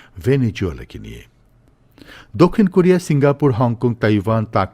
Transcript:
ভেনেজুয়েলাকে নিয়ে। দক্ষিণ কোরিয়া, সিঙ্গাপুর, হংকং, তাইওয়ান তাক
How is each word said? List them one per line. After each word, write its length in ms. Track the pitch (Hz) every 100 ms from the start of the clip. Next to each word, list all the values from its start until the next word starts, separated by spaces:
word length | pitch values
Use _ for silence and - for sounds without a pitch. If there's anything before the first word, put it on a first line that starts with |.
| - - 113
ভেনেজুয়েলাকে 760 | 139 120 - 92 65 - -
নিয়ে। 240 | 53 - - _ _ _ _ _ _ _ - - - 104
দক্ষিণ 300 | 175 - 190
কোরিয়া, 320 | 190 180 180
সিঙ্গাপুর, 520 | - 147 143 143 147
হংকং, 440 | 110 123 113 123 117
তাইওয়ান 500 | 110 107 95 113 107
তাক 280 | 107 92